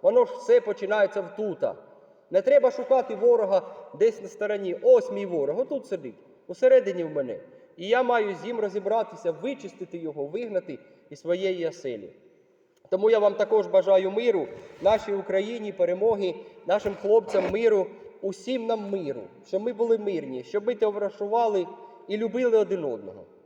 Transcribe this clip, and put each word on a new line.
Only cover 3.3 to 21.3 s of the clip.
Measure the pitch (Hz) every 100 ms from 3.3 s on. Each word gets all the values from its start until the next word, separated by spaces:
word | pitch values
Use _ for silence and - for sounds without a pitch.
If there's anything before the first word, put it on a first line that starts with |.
| 233 202 190 - - - 147
десь | 220 165
на | 185
стороні. | - 208 208 190 175
Ось | 240 247 202
мій | 202 202
ворог, | 170 139 170
отут | 262 285 -
сидить, | 190 139 - _ _ _
усередині | 180 254 262 202 180
в | 160
мене. | 151 131 92 - - _ -
І | 185
я | 240
маю | 247 240 214
з | 180
ним | 180 233
розібратися, | 208 196 196 226 214 180 175
вичистити | 156 214 269 196 - 180 175
його, | 160 147
вигнати | 143 180 240 190 170 139 - _ _
із | 147
своєї | 160 175 190 185 165
оселі. | 147 139 113 - - _ _ _ _ _ _ _
Тому | 185 214
я | 226
вам | 208
також | 196 202 220 196
бажаю | 190 185 190 190
миру, | 202 240 196 139 - - -
нашій | 175 214 -
Україні, | 202 185 190 208 240 214
перемоги, | 190 175 180 220 208 185 156 - - -
нашим | 196 208
хлопцям | 196 196 220 214 196 185
миру, | 196 233 214 180 - - -
усім | 190 185 - 254 226
нам | 226 202
миру, | 196 156 123 92 - -
щоб | 185
ми | 220
були | 214 233 226
мирні, | 208 170 139 131
щоб | - 208 208
ми |
товаришували | 233 214 202 202 185 202